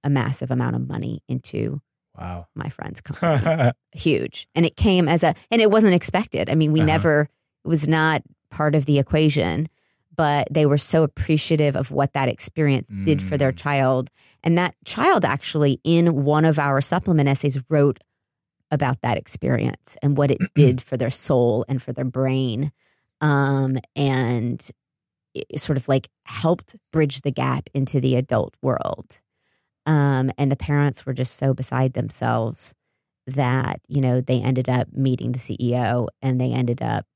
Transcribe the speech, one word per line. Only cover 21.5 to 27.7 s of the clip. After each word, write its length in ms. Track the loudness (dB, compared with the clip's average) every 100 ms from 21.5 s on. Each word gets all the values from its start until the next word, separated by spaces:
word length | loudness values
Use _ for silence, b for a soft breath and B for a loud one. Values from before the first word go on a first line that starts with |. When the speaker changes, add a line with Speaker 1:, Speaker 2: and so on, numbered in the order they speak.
| 0 -2
Speaker 1:
and 120 | -6
for 100 | -6
their 100 | -6 -6
brain. 680 | -2 -2 0 -2 -4 -6 _ _ _ _ _
Um, 540 | 0 2 2 0 0 -4 -6 -2
and 680 | 0 0 0 -2 -2 -6 -12 -20 _ _ _ _ _
it 260 | -12 -10 -8
sort 180 | -4 -4
of, 100 | 0
like, 200 | -2 -2 _ -14
helped 500 | -2 0 0 -4 -20 _
bridge 320 | 0 0 0
the 80 | -4
gap 400 | -2 -2 -2 -4